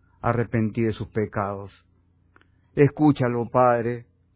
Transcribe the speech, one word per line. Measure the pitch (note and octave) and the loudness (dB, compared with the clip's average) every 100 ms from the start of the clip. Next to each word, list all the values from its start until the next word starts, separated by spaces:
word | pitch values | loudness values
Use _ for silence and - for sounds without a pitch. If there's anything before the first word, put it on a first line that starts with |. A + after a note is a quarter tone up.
| _ _ | _ _
arrepentir | - A#2 A2+ A2+ A2 G#2+ A2+ | -4 -2 -2 -2 -2 -2 -4
de | |
sus | G#2+ G#2+ | -4 -8
pecados. | A2+ G#2 A2 G2+ G2 G2 - _ _ _ _ _ _ _ _ _ | -6 -6 -4 -6 -8 -14 -20 _ _ _ _ _ _ _ _ _
Escúchalo, | - C#3+ - D3+ C#3 B2 A#2+ A2+ | 2 2 4 2 2 0 -2 -2
Padre, | B2+ B2+ A#2+ A#2 A#2+ - _ _ | 2 4 2 -2 -8 -12 _ _